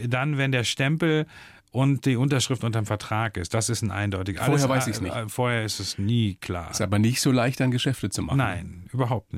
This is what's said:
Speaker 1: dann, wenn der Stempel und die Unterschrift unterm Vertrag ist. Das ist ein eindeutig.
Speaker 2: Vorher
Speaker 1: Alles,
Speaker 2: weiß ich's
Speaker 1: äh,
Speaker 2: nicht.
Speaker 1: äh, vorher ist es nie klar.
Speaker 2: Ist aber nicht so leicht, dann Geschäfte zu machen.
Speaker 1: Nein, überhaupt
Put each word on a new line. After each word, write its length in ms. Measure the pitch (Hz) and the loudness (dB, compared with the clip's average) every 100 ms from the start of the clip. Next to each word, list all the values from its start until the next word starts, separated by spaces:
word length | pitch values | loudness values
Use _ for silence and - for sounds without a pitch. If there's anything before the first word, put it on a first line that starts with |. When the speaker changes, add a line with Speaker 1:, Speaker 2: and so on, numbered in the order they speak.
| 120 | -2
Speaker 1:
dann, 280 | 127 147 139 | 0 0 0
wenn 160 | 135 | 0
der 120 | 127 | 0
Stempel 600 | 110 - 139 160 165 156 151 - - - _ | 0 0 0 2 2 2 0 -8 -20 -20 _
und 320 | 120 135 131 | 2 2 4
die 120 | 135 120 | 2 2
Unterschrift 480 | 139 135 - 127 | 2 2 0 -2
unterm 200 | 120 110 | 0 -2
Vertrag 520 | 104 107 - 107 113 92 | -2 -4 -2 -2 -2 -4
ist. 180 | 87 | -2
Das 140 | 110 107 | -2 0
ist 140 | 113 | -2
ein 100 | 104 | -2
eindeutig. 460 | 98 101 95 95 98 | -2 -2 -2 -4 -2
Speaker 2:
Vorher 140 | 135 | 2
Speaker 1:
Alles, 140 | 143 135 | 2 4
Speaker 2:
weiß 180 | 135 120 | 2 0
ich's 100 | 110 | -2
Speaker 1:
äh, 40 | |
Speaker 2:
nicht. 120 | 92 | -4
Speaker 1:
äh, 140 | 117 107 | -4 -6
vorher 360 | - 123 117 | -2 0 0
ist 140 | 107 - | -2 -4
es 200 | 95 - | -6 -2
nie 360 | 101 120 107 | 2 2 2
klar. 380 | 90 - 87 82 | -2 -6 -6 -6
Speaker 2:
Ist 80 | - | -4
aber 180 | 92 104 | 0 4
nicht 220 | 113 127 | 4 4
so 100 | 147 | 2
leicht, 300 | 127 123 131 | 2 2 2
dann 100 | 131 | 0
Geschäfte 400 | 123 139 123 101 | 2 -2 -2 -4
zu 120 | - | -4
machen. 160 | 90 139 | -2 0
Speaker 1:
Nein, 500 | 110 87 85 87 90 | 0 -2 -8 -14 -8
überhaupt 400 | 123 123 117 - | -4 -2 -2 -4